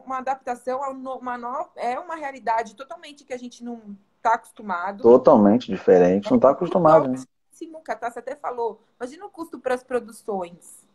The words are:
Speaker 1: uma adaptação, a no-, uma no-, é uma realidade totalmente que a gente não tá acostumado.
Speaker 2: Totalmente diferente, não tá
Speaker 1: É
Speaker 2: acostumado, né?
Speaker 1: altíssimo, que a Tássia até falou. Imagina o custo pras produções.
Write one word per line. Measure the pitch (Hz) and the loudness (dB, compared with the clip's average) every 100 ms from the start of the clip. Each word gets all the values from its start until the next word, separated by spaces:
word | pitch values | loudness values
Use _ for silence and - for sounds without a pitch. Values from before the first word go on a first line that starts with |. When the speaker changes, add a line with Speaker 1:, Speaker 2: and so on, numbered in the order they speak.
| 254 | -10
Speaker 1:
uma | 262 | -8
adaptação, | 254 269 - 240 254 254 | -6 -8 -8 -10 -8 -6
a | 277 | -8
no-, | 269 262 262 | -10 -12 -10
uma | 247 247 | -10 -10
no-, | 240 277 339 - | -10 -10 -10 -8
é | 233 262 | -6 -6
uma | 349 | -10
realidade | 320 285 269 220 226 226 | -12 -12 -8 -4 -4 -4
totalmente | - 269 339 311 294 | -12 -18 -18 -20 -20
que | _ | _
a | 254 | -14
gente | 247 - | -14 -16
não | 240 233 214 196 _ _ | -14 -14 -16 -20 _ _
tá | 233 | -2
acostumado. | 233 - - 214 175 185 202 | -2 -4 -18 -10 -6 -6 2
Speaker 2:
Totalmente | 233 247 - 131 101 120 - | 6 6 8 6 6 4 -2
diferente, | 95 - 92 90 98 104 | -2 4 6 6 2 2
não | 123 | 4
tá | 127 | 4
Speaker 1:
É | |
Speaker 2:
acostumado, | 143 170 185 160 160 139 | 2 -2 2 6 6 4
né? | 131 | -6
Speaker 1:
altíssimo, | - _ _ _ 330 320 | -10 _ _ _ -20 -18
que | 320 | -14
a | - | -10
Tássia | 262 254 | -10 -12
até | 233 | -14
falou. | 285 254 247 226 202 _ _ | -10 -10 -6 -8 -8 _ _
Imagina | 247 320 392 | -16 -16 -20
o | |
custo | - 330 269 | -16 -16 -10
pras | 247 247 | -6 -6
produções. | - 240 214 226 - 196 175 175 - - _ | -4 -8 -8 -14 -10 -8 -8 -14 -20 -20 _